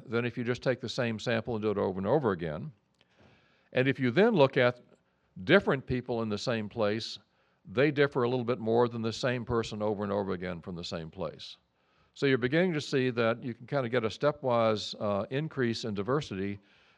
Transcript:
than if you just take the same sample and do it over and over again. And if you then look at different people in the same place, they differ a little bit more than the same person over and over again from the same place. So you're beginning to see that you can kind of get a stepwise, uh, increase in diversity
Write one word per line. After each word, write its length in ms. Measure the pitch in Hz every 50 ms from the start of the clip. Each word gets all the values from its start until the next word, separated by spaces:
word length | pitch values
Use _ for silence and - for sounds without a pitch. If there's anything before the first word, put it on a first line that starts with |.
| -
than 200 | - 107 117 120
if 120 | 120 113 -
you 60 | 120
just 180 | 117 123 -
take 200 | - 139 127 -
the 80 | - 110
same 280 | - - 127 117 113 104
sample 380 | - 127 117 113 110 - 120
and 80 | 110 104
do 80 | 110
it 60 | 104 98
over 200 | 98 98 92 95
and 80 | 95
over 260 | 98 127 160 143 113 95
again. 400 | 82 85 80 73 123 143 156 - _ _ _ _ _ _ _ _ _ - - _ _ _ _ _ _ _ _
And 160 | - - 131 135
if 140 | 131 -
you 100 | 131 123
then 220 | 113 160 202 233 233
look 220 | 170 139 131 - 147
at 240 | 127 123 123 - - _ _ _ _ _ _ _ _ _ - - 92
different 400 | 92 156 202 190 - 160 135 131
people 380 | - 131 123 123 - 123 113 113
in 40 | 110
the 100 | 104 101
same 300 | - 131 120 113 104 101
place, 520 | - 117 107 104 104 113 110 - - - _ _ _ _ _ _ _ _ _ -
they 180 | 95 113 139 156
differ 340 | 143 135 143 139 - 143 120
a 60 | 120
little 140 | 127 127 120
bit 160 | 110 123 101
more 300 | 113 110 113 117 123 120
than 120 | 117 117
the 120 | 110 113 107
same 320 | - - 131 123 123 113
person 360 | - 123 113 110 - 113 104
over 220 | 107 107 107 98 104
and 80 | 101
over 220 | 98 101 101 95 95
again 260 | 87 90 90 87 85
from 160 | - - 90
the 80 | 82 87
same 260 | - 98 85 80 82
place. 460 | - 95 87 76 - - - - - - _ _ _ _ _ _ _ _ _ _ _
So 100 | - -
you're 120 | 139 131 123
beginning 360 | 117 127 139 165 185 190 170
to 80 | 151
see 300 | 135 - - 139 127 127
that 300 | 120 117 117 113 117 123
you 120 | - 131 113
can 120 | - 123
kind 200 | 110 147 139 131
of 80 | 117 117
get 100 | 127 110
a 60 | 107
stepwise, 840 | 95 - - 147 147 - - 131 120 117 117 113 113 104 95 - - -
uh, 260 | 113 104 101 98 104 -
increase 560 | 131 135 156 156 - - 127 117 113 - -
in 80 | 117 104
diversity 640 | 98 101 104 131 156 143 - 104 92 98 101 101 101 - _ _ _ _ _ _